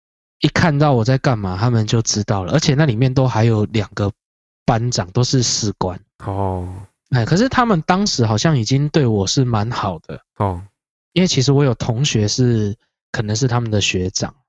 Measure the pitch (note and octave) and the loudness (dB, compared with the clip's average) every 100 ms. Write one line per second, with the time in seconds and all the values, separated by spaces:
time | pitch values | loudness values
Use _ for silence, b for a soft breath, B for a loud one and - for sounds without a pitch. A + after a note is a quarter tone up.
0 | _ _ _ _ D3+ - F3 C#3+ D3+ B2+ | _ _ _ _ -2 2 2 2 2 2
1 | A2 C3 - A2+ G2 F#2 A#2+ A#2 G#2+ A#2 | 2 0 0 -2 -2 -2 0 0 2 0
2 | A2+ - G2+ G2+ F2+ C3 - C3+ D#3 G#2+ | 0 -2 -2 -2 0 0 2 2 2 2
3 | C3 B2+ C3 A2 A#2 A2 G#2 A2 G2+ - | 0 2 0 2 2 2 0 -2 -4 -4
4 | G2+ - _ _ _ _ - A#2 A#2+ A#2+ | -4 -4 _ _ _ _ -2 0 0 -4
5 | F2+ G#2+ B2 C3+ A#2 - G#2+ - F#2 F#2 | -4 -2 0 0 0 -2 -4 -4 -6 -6
6 | - _ - G2 G2 F#2 F2+ F#2 F#2+ _ | -14 _ -8 -4 -4 -4 -8 -14 -20 _
7 | _ B2+ A2 E3+ B3+ - A#3+ F3+ - F#3 | _ -2 0 0 2 0 2 0 0 0
8 | G#3 - A2+ G#2+ E3 D3 G#2+ C3+ D3 E3 | 0 0 0 2 2 2 2 0 0 0
9 | B2+ G#2+ F#2+ - B2 A2+ G#2+ A#2+ G2+ E2+ | 2 2 0 0 0 0 -2 -4 -4 -6
10 | - C2+ _ - G2+ F2+ G2 _ _ _ | -10 -16 _ -4 -2 -4 -8 _ _ _
11 | _ E3+ F3+ - B2+ C#3 C#3+ A2+ - A2+ | _ 0 0 2 2 4 2 0 -2 -2
12 | D3 A#2 G#2+ - B2 A#2 G#2 G#2 _ _ | 0 0 0 2 2 2 0 -4 _ _
13 | _ - G#2+ A2 C3 A#2+ A#2 G#2+ - F#2+ | _ -8 -4 -2 0 0 0 -2 0 -2
14 | F#2 - F#2+ - | -4 -4 -8 -10